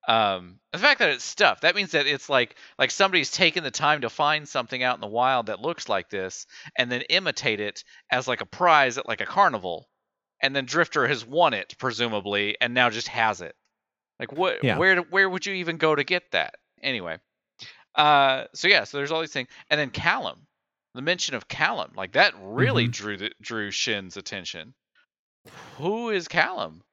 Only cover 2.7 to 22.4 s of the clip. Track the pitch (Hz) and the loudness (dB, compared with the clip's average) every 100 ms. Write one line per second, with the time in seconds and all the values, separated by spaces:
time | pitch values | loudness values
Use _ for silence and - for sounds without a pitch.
2.7 | - 131 - 196 180 135 - 175 170 147 | -2 -2 2 2 2 0 2 2 2 -6
3.7 | - 151 151 120 - 147 151 147 139 120 | -2 2 2 -2 0 0 0 -4 -6 -6
4.7 | 127 127 123 107 110 127 131 110 98 131 | -4 -2 -2 -4 0 2 2 -2 -6 -6
5.7 | 170 - 101 87 101 92 - - - - | -8 -2 -4 -2 -6 -8 -10 -20 -20 -12
6.7 | - 123 123 - - 180 - 135 107 104 | -4 -2 -2 -2 -2 -2 -4 -2 -2 -4
7.7 | - - - _ 127 127 120 - - 175 | -8 -20 -20 _ -4 -2 -4 -6 0 4
8.7 | 156 131 120 - 110 98 185 196 113 90 | 6 4 0 -6 -6 -2 2 4 2 -6
9.7 | 82 _ _ _ _ _ _ 139 139 131 | -8 _ _ _ _ _ _ -2 -2 -2
10.7 | 156 160 156 127 135 113 147 165 107 90 | 0 0 2 0 0 -4 2 2 2 -6
11.7 | - 131 110 117 107 98 101 101 107 123 | -6 -6 -2 -2 -2 -2 -2 -2 -2 -2
12.7 | 123 123 110 - 117 110 95 82 - _ | 2 2 0 -6 0 0 -2 -10 -16 _
13.7 | _ _ _ _ _ 127 143 180 - 135 | _ _ _ _ _ -12 -2 -2 0 0
14.7 | 120 185 180 160 190 190 180 202 190 165 | 2 4 4 2 2 2 0 -6 -6 -4
15.7 | 165 156 147 139 180 _ 87 73 - _ | 0 2 2 0 -2 _ -2 -2 -8 _
16.7 | _ 135 123 87 80 _ _ _ _ - | _ -6 -6 -6 -10 _ _ _ _ -20
17.7 | - _ - 147 143 135 131 120 - 185 | -20 _ 2 6 6 6 2 -4 -2 4
18.7 | 190 101 143 143 160 160 143 123 - - | 4 2 -6 -4 -4 -4 -6 -8 -14 -2
19.7 | 151 139 - 170 226 131 65 _ _ _ | 0 0 0 0 0 -4 -10 _ _ _
20.7 | _ _ 123 143 180 - 127 - - 160 | _ _ -6 -2 -2 -2 -6 -8 -2 -2
21.7 | 214 76 - 92 127 190 104 | -2 -8 -8 -4 2 2 2